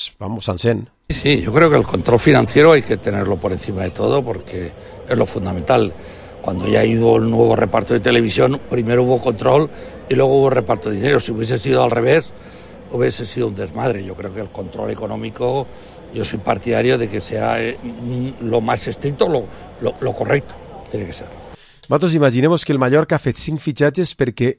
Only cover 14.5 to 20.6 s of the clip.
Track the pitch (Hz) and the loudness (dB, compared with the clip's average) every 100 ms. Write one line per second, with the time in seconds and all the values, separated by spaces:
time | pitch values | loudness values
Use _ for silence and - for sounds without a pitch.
14.5 | - 92 110 107 101 107 107 113 104 123 | -10 -10 -8 -8 -6 -8 -8 -8 -4 -2
15.5 | 135 127 - - - - - 104 110 98 | -2 -4 -12 -20 -20 -12 -8 -6 -4 -2
16.5 | 107 117 113 120 131 113 104 - 110 110 | -2 0 2 2 2 0 -6 -6 -2 -2
17.5 | 117 113 123 123 113 120 123 131 131 117 | 0 -4 -6 -10 -10 -6 -6 -6 -6 -2
18.5 | 117 110 127 - - 139 143 185 139 98 | 0 0 -2 -4 -6 -4 0 2 0 -4
19.5 | - - - 117 - 127 - 107 139 - | -12 -18 -6 -6 -4 -4 -2 0 -2 -2
20.5 | - | -14